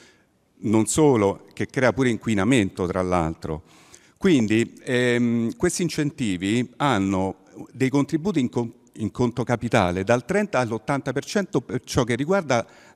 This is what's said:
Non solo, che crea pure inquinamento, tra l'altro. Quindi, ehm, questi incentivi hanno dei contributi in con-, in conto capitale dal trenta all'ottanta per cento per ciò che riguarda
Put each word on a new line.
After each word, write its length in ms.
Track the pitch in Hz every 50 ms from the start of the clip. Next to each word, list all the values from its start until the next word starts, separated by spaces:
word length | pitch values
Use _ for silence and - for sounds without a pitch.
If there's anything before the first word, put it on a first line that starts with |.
| - _ _ _ _ _ _ _ _ _ _
Non 280 | - - 110 107 110 110
solo, 600 | - - 160 156 147 131 110 101 98 92 - - - -
che 140 | - 107
crea 260 | - - 135 127 120 98
pure 160 | 131 135 123
inquinamento, 760 | 113 101 - 117 110 98 95 113 139 120 98 90 - - 92
tra 140 | 85 85 92
l'altro. 640 | 92 90 90 90 82 80 80 - - 78 78 76 - _ _ - - _ - - _ _ _
Quindi, 560 | - - 196 165 127 110 101 110 113 117 - - - -
ehm, 720 | - 127 123 123 123 120 120 120 117 117 117 117 117 -
questi 240 | - 180 180 - -
incentivi 920 | 180 156 - - 147 143 - - 127 104 92 85 92 98 110 123 120 - -
hanno 600 | - 147 143 123 98 98 98 98 92 95 95 90 _ _ _ - 107 - -
dei 180 | - 120 131 131
contributi 500 | 135 143 135 - 160 156 156 214 185 156
in 100 | 123 117
con-, 240 | - 123 120 113 - _ _ _ -
in 180 | - 113 98
conto 320 | - - 123 117 - - 113
capitale 600 | - 120 107 - 113 - 117 92 87 87 92 95
dal 220 | 101 120 123 -
trenta 340 | - 170 208 214 - - 127
all'ottanta 520 | 123 107 113 110 - - 143 135 - 139
per 140 | 120 139 -
cento 360 | - - 208 190 - - 139
per 200 | - - 92 127 -
ciò 200 | - - 147 123
che 120 | 107 120
riguarda 500 | 113 147 156 190 202 165 135 127 117 113 - - - - - -